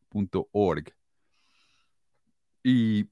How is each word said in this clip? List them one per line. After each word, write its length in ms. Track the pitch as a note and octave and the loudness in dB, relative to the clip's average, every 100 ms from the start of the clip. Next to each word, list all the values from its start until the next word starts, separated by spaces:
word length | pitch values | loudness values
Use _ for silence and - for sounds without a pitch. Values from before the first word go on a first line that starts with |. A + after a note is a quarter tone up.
| _ | _
punto 400 | G#2 G2 F#2 - | -6 -4 -4 -2
org. 420 | G#2 G2 D2+ D2+ - _ _ _ _ _ _ _ _ _ _ _ _ _ _ _ _ | 0 0 -2 -8 -18 _ _ _ _ _ _ _ _ _ _ _ _ _ _ _ _
Y 440 | B2+ B2+ A2+ G#2+ G#2 | 0 2 2 0 -2